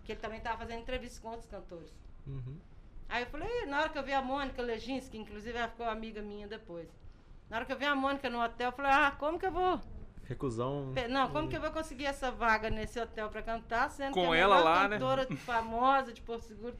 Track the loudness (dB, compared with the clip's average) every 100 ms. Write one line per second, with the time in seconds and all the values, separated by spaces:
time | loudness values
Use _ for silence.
0 | -10 -8 -8 -6 -6 -4 -6 -8 -6 -6
1 | -6 -12 -10 -12 -12 -14 -12 -14 -14 -18
2 | -18 -16 -10 -10 -8 -12 -14 -18 -16 -12
3 | -4 -4 -4 -6 -4 -4 -2 0 0 -2
4 | 0 0 0 -2 -4 -4 -4 -4 -4 -6
5 | -6 -12 -10 -10 -8 -4 -4 -2 -4 -4
6 | -6 -8 -8 -10 -10 -12 -10 -12 -12 -16
7 | -18 -18 -20 -20 -6 -4 -2 0 2 4
8 | 2 0 -2 0 -2 0 -2 2 6 8
9 | 6 4 -2 0 0 2 2 2 -2 -10
10 | -10 -12 -8 -2 -2 0 0 -2 -2 -2
11 | 0 2 2 0 -2 -2 -2 -4 -6 -4
12 | -4 0 -2 2 4 4 2 -2 -2 -4
13 | -6 -4 -6 -6 -4 -6 -2 0 0 0
14 | -2 2 6 8 10 10 10 8 6 2
15 | 2 2 2 -2 0 0 0 2 6 6
16 | 2 -8 -8 -8 -8 -10 -10 -4